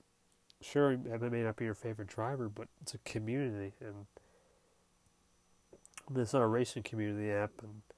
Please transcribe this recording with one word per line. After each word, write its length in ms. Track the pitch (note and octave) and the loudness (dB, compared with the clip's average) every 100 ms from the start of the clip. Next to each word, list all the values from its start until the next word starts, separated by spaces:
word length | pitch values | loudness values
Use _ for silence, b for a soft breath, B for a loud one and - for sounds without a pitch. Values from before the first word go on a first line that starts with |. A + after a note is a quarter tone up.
| _ _ _ _ _ - | _ _ _ _ _ -20
sure, 300 | - C#3+ C#3+ | 0 4 6
it 400 | B2+ B2 A2+ A#2+ | 4 0 -2 0
may 100 | A#2 | 2
not 140 | A2+ | 0
be 100 | G#2+ | 0
your 80 | A2+ | -2
favorite 360 | G#2 A#2+ G#2+ G2+ | -2 -4 -6 -6
driver, 380 | - A#2 C#3 A2+ | -2 -2 -2 -4
but 200 | G#2+ A2+ - | -6 -12 -12
it's 140 | - | -12
a 60 | - | -10
community, 760 | - A#2 A2 C3 C3+ G#2 G2 - | -6 -4 0 0 0 -2 -6 -8
and 240 | A2+ G2+ G2+ - b b b b b b b _ _ _ _ _ _ _ _ - - - - | -12 -12 -14 -20 b b b b b b b _ _ _ _ _ _ _ _ -20 -20 -16 -4
this 180 | C3 A2 | 0 4
is 60 | |
our 120 | C3+ A2+ | 6 6
racing 360 | A#2 B2 B2 | 4 2 -2
community 480 | - A2 G#2 G#2 G#2 | -6 -2 0 0 0
app, 220 | G#2 G#2 - | 0 0 -4
and 180 | G#2+ G#2+ - | -16 -16 -20